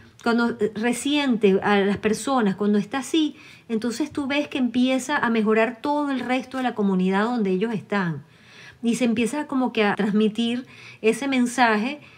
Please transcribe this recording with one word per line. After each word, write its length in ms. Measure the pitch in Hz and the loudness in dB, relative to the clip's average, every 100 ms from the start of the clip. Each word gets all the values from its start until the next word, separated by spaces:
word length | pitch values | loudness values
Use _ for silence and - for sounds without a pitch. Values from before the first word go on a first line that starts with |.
| - - | -20 -6
Cuando, 260 | 233 233 233 - | -2 2 0 0
eh, 120 | 208 214 | -4 -2
resiente 840 | 240 240 277 294 277 214 196 190 | -2 -2 0 0 2 2 4 4
a 140 | 196 202 | 2 2
las 180 | 196 196 | 2 0
personas, 580 | 214 214 - 262 202 185 | -2 -2 0 0 2 0
cuando 220 | 208 208 | 2 0
está 200 | 202 269 | 0 -6
así, 360 | 254 330 302 - - - - | -2 0 0 -4 -20 -20 -6
entonces 420 | 220 240 214 302 | -4 -4 -4 -6
tú 160 | - 269 | -4 -2
ves 200 | 285 294 | -2 -2
que 80 | 285 | 0
empieza 600 | 247 247 254 262 262 294 | 0 2 2 2 0 -2
a 120 | 240 | 0
mejorar 500 | 226 214 220 226 240 | 2 2 2 2 -2
todo 300 | 294 294 285 | -2 -2 -2
el 80 | 262 | -2
resto 380 | 233 254 247 262 | -2 -4 -4 -4
de 60 | |
la 120 | 247 220 | -4 0
comunidad 480 | 202 185 185 190 220 | 0 2 2 2 0
donde 260 | 247 190 | 0 0
ellos 220 | 185 226 | 0 0
están. 500 | 214 - 202 175 143 - - - - - - | -4 -4 -2 -2 -4 -10 -20 -20 -20 -20 -6
Y 120 | 233 226 | -2 0
se 100 | 247 | 0
empieza 420 | 226 226 294 294 | 2 0 -2 -4
como 240 | 262 247 | -2 0
que 120 | 240 | 2
a 120 | 208 185 | 0 2
transmitir 680 | 208 208 214 214 233 247 269 - - - | 0 2 2 0 -2 -4 -8 -18 -20 -4
ese 260 | 220 233 277 | -2 0 0
mensaje 720 | 262 240 262 240 208 240 294 - | 0 0 2 2 2 0 -6 -14